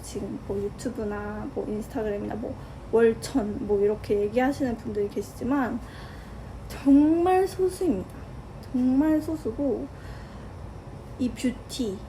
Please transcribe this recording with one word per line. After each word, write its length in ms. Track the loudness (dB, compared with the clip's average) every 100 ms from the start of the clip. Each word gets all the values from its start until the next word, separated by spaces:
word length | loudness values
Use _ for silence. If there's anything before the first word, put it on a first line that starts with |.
지금 340 | -8 -6 -6 -6 -6
뭐, 80 | -4
유튜브나 880 | -4 -4 -6 -4 -4 -4 -6 -6 -6
뭐, 100 | -6 -4
인스타그램이나 680 | -4 -4 -4 -2 -2 -4
뭐, 180 | -6 -6 -8 -12 -14 2
월천 720 | 6 6 6 0 0 0 -2 0
뭐, 100 | 4
이렇게 420 | 4 2 0 2
얘기하시는 540 | 2 4 2 2 0 -2
분들이 300 | -4 -2 -2
계시지만 680 | -2 -6 -6 0 2 2 -2 -8 -12 -14 -14 -14 -12 -12 -12 -12
정말 760 | 0 8 8 8 6 6 6 4
소수입니다. 640 | 2 0 2 0 0 -4 -10 -12 -14 -14 -14 -4
정말 500 | 2 4 6 6 4
소수고, 640 | 2 -4 -4 0 0 0 -4 -10 -12 -12 -12 -14 -14 -12 -12 -14 -14 -14 -12 -4
이 100 | -4
뷰티 680 | -2 -2 -2 -6 -4 -4 -4